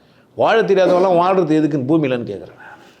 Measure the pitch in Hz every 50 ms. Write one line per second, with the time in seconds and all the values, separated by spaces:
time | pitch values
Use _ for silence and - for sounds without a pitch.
0 | _ _ _ _ _ _ _ - 127 160 208 226 208 170 196 190 185 170 180 175
1 | 185 190 180 170 175 185 196 185 175 147 156 156 151 151 151 143 123 127 160 165
2 | 147 131 127 120 117 104 101 90 80 - - - - - - - - - _ _